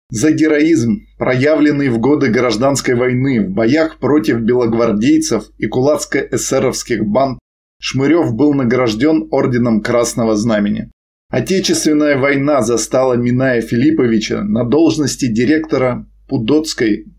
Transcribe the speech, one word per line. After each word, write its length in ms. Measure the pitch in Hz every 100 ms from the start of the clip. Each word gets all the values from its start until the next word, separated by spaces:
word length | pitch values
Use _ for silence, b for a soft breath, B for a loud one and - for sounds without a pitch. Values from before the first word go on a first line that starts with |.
| _
За 200 | 113 151
героизм, 760 | 143 156 147 156 165 117 104 - -
проявленный 720 | - 127 139 160 147 143 139
в 100 | 117
годы 280 | 117 147 139
Гражданской 680 | 110 127 104 135 135 - 120
войны 520 | 127 123 135 123 95
в 40 |
боях 460 | 98 113 151 156 -
против 440 | 131 151 156 120
белогвардейцев 1040 | 110 123 120 113 113 104 123 156 156 110 - -
и 100 | 117
кулацко-эсеровских 1400 | 127 131 151 - 139 - - - 135 135 110 - 113
банд, 360 | 110 113 135 120 _ _ _ _
Шмырёв 560 | - 131 139 165 135 110
был 180 | 147
награждён 720 | 139 120 123 123 107 147 160 -
орденом 500 | 135 135 120 120 110
Красного 540 | 104 120 117 - 113 107
Знамени. 560 | 113 107 104 110 113 - _ _ _
Отечественная 880 | 131 127 190 - 160 165 151 151 139
война 440 | 139 139 139 143
застала 520 | 113 117 - 131 131
Миная 480 | 120 120 123 131 120
Филипповича 800 | 113 120 143 160 123 113 101 113
на 220 | 104 107 123
должности 680 | 143 160 131 135 - 135
директора 760 | 107 123 156 156 135 127 120 - _ -
Пудотской 840 | 135 110 147 156 - 113 104 -